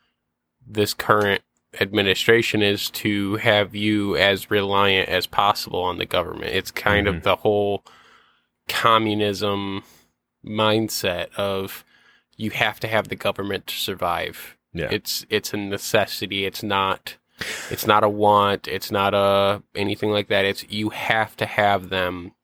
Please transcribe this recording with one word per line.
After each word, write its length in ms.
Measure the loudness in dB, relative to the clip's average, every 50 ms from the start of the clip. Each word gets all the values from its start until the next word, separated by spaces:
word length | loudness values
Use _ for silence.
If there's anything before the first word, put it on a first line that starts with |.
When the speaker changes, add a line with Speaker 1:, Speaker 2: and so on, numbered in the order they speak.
| _ _ _ _ _ _ _ _ _ _ _ _ _
Speaker 1:
this 260 | -6 -2 0 0 0
current 500 | -2 -4 2 2 4 4 4 2 2 0 -2 _ _ _ _ _ -6 -4
administration, 800 | -4 0 0 2 2 2 2 2 4 4 4 4 4 2 0 2
is 300 | 2 2 2 0 -4 -6
to 460 | -8 -4 -2 -2 0 0 -2 -2 -4
have 400 | 0 2 2 4 4 2 0 -4
you 400 | -2 0 0 2 2 0 0 2
as 340 | 4 4 4 4 2 0 0
reliant 580 | 0 2 2 2 2 4 4 4 4 2 2 2
as 200 | 0 0 -2 0
possible 520 | 0 2 2 4 2 0 -4 -6 -4 -2
on 180 | -2 -2 -2 -4
the 80 | -4
government. 460 | -2 -2 -2 -2 -2 -8 -8 -8 -4
It's 200 | -4 -4 -4 -6
kind 340 | -10 -2 0 2 2 4 2
Speaker 2:
Mm-hmm. 120 | 0 -2 0
Speaker 1:
of 40 |
the 140 | 0 0 0
whole 480 | 2 2 0 0 0 0 -2 -4 -6 -8 -16 -20 -20 _ _ _ _ _ _ _ _ _ _ _ _ _
communism 1200 | -8 -6 0 4 4 4 4 4 2 0 0 0 0 0 -2 -2 -2 -2 -2 -2 -4 -6 -8 -10 _ _ _ _ _ _ _ _ _ _ _ -14
mindset 880 | -6 -2 0 2 2 2 2 0 -2 -4 -4 -4 -4 -4 -4 -6 -8 -6
of 480 | -6 -4 -4 -4 -4 -6 -8 -12 -16 -20 _ _ _ _ _ _ _ _ _ _
you 140 | -8 -8 -6
have 300 | -2 0 -2 -2 -2 -4
to 80 | -6 -2
have 200 | 0 -2 -2 -2
the 80 | -8
government 520 | -4 -4 -4 -4 -4 -6 -6 -6 -6 -8 -8
to 80 | -8
survive. 800 | -6 -6 -6 -6 -4 -4 -2 -2 -4 -6 -8 -10 -14 -18 -20 -20 _ _ _
Speaker 2:
Yeah. 160 | -8 -6 -4 -4
Speaker 1:
It's, 340 | -4 -6 -4 -6 -8 -8 -4 -2
it's 240 | -4 -2 -2 -4 -6
a 20 |
necessity. 880 | -6 -6 -6 -6 -8 -4 0 0 0 0 0 -4 -8 -8 -6 -4 -4 -4
It's 200 | -4 -6 -6 -4
not, 520 | -2 0 0 0 0 -2 -4 _ -14 -18 -18 _ _ _ -12 -10 -10 -8 -10 -8 -8
it's 160 | -8 -2 2
not 160 | 4 4 6
a 60 | 4 2
want. 580 | 2 4 4 6 6 6 4 4 0 -2 -4
It's 240 | -6 -8 -6 -6 -4
not 240 | -2 0 2 2 2
a, 480 | 4 4 4 4 4 4 2 0 -2 -6 _ _
anything 340 | -4 -4 -4 -2 -2 -2 0
like 160 | 0 -2 0 0
that. 160 | 0 0 2
It's, 200 | 0 -2 -4 -8 -8
you 220 | -6 -4 -4 -4
have 460 | -6 -6 -4 -2 0 0 0 -4 -4
to 100 | -6 -6
have 420 | -2 0 2 2 4 2 0 -2 -4
them 440 | -2 -2 -2 -2 -4 -6 -10 -14 -16 _